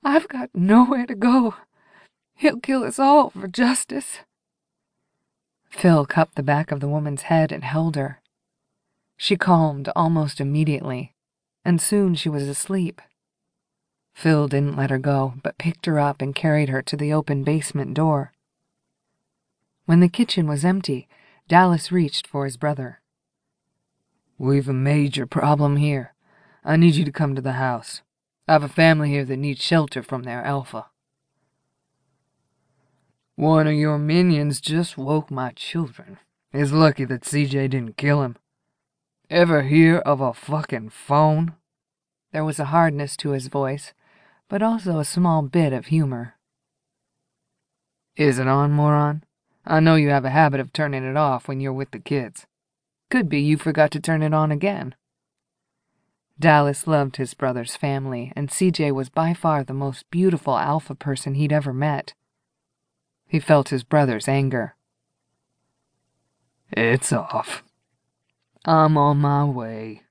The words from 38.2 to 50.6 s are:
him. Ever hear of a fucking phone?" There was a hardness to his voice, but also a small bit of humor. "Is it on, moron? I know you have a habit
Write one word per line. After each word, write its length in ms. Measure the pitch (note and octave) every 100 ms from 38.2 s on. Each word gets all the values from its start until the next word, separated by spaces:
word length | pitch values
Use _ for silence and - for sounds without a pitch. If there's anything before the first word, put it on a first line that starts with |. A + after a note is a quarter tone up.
him. 140 | C3 A#2+ _ _ _ _ _ _ _ _ _
Ever 320 | E3 F3 D#3
hear 360 | C3+ D3+ D#3+ E3+
of 220 | - C#3
a 140 | C3
fucking 560 | A#2 - D#3 D#3 B2+ G#2+
phone?" 680 | - - D3 D#3 D#3 E3+ D#3+ _ _ _ _ _ _ _
There 140 | D3+
was 160 | D#3 D3
a 60 | C#3
hardness 500 | D#3+ E3 C#3+ C#3+ -
to 120 | D3
his 180 | C#3 C3
voice, 460 | C#3+ C3+ C#3+ - _ _ _ _ _ _
but 140 | G3+
also 360 | A3 A3+ F#3 E3
a 60 |
small 380 | D3 F3 F3 D#3+
bit 300 | C#3+ F3 D#3
of 140 | B2+ -
humor. 500 | D#3+ C#3+ B2 A#2+ _ _ _ _ _ _ _ _ _ _ _ _ _ _ _ _ _ _
"Is 240 | - D3 B2+
it 80 | C3
on, 240 | - C#3+
moron? 540 | D3 D3 D3 D3 D3+ _ _ _ _
I 160 | - D#3+
know 140 | D#3+
you 160 | D#3+ D3
have 140 | C#3
a 60 | C3
habit 300 | C#3 D#3 C#3